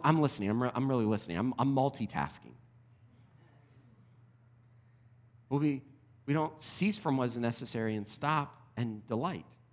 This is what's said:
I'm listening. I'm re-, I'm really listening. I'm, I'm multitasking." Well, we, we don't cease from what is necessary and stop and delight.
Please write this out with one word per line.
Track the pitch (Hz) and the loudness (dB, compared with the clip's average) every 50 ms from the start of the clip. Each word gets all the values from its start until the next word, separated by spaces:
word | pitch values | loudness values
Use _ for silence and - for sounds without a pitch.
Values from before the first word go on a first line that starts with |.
| - | 4
I'm | 143 160 160 | 4 6 6
listening. | 151 135 - - 101 101 | 4 2 2 0 0 0
I'm | 110 117 | 2 2
re-, | 127 123 - | 0 0 0
I'm | 120 135 135 | 0 0 2
really | 131 123 110 | 2 2 4
listening. | 107 110 101 - 85 85 87 | 2 2 0 0 -2 -2 -2
I'm, | 113 127 123 - | -2 0 0 0
I'm | 123 139 139 | 2 2 2
multitasking." | 135 135 139 - - 113 - - 76 71 - - - - 58 - - - - - - - - - _ - - - - - - - - - - - - - - - - - - - - - - - - - - - _ _ _ _ - - _ - - - _ _ _ - - - - - - - - - - | 2 2 0 0 -2 -6 -4 -2 -4 -4 -4 -6 -12 -20 -20 -20 -20 -20 -20 -20 -20 -20 -20 -20 _ -20 -20 -20 -20 -20 -20 -20 -20 -20 -20 -20 -20 -20 -20 -20 -20 -20 -20 -20 -20 -20 -20 -20 -20 -20 -20 -20 _ _ _ _ -20 -20 _ -20 -20 -20 _ _ _ -20 -20 -20 -20 -20 -20 -20 -20 -6 -2
Well, | 131 143 | 0 2
we, | 151 151 139 135 - - - - _ - - - - | 2 2 2 0 -4 -12 -20 -20 _ -20 -20 -10 -4
we | - 143 | 0 0
don't | 160 156 160 156 - | 2 0 0 -4 -6
cease | - - - - 180 208 202 - | -8 -6 -2 0 2 0 0 0
from | - 160 135 135 | 0 0 2 2
what | 123 | 2
is | 123 117 120 | 0 0 0
necessary | 120 117 113 - 123 113 - 117 113 110 107 | -2 -2 -2 -2 -4 -6 -4 -2 -2 -2 -2
and | 107 101 - | -2 -4 -8
stop | - - 143 147 156 151 143 - - - - - - 117 | -8 -4 -2 0 0 0 -2 -4 -8 -16 -20 -12 -6 -6
and | 120 113 107 107 - - | -4 -4 -6 -8 -8 -4
delight. | 113 113 147 185 170 85 - - - - - _ | -4 -2 -2 -2 -4 -6 -10 -14 -20 -20 -20 _